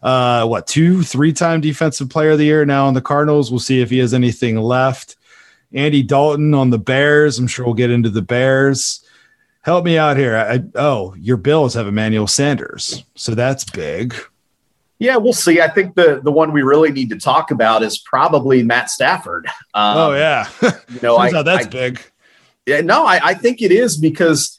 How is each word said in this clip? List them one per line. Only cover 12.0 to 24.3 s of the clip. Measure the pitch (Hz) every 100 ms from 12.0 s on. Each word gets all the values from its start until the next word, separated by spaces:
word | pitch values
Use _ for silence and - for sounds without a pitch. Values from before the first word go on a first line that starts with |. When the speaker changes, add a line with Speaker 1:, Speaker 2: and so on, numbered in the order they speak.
| 110 110 104
Speaker 1:
Sanders. | - 143 135 - - - - -
So | - -
that's | 113 123 135
big. | - - 78 80 123 120 - _ _ _ _ _ _ _
Speaker 2:
Yeah, | 233 262
we'll | 220
see. | 240 - 165
I | 160
think | 202 190 185
the, | 170 139
the | 139
one | 147 156
we | 151
really | 135 147 156
need | 135 123
to | 104
talk | 139 139 160
about | 131 113 113
is | 110 -
probably | - 131 165 151 131 131
Matt | 113 120 123
Stafford. | - 135 175 - 87 - - -
Um, | 104 104 156
Speaker 1:
Oh, | 160
yeah. | 139 156 131 104
<laughs> | -
Speaker 2:
you | - - _ 123
know, | 123 117
Speaker 1:
Turns | 123
Speaker 2:
I, | 165
Speaker 1:
out |
that's | 147 180 113
Speaker 2:
I, |
Speaker 1:
big. | 127 127 123 - _ _ _ _ _
Speaker 2:
Yeah, | - 143
no, | 165 247
I, | 294 185
I | 156
think | 190 240 254
it | 214
is | 190 240 151
because | 156 156 165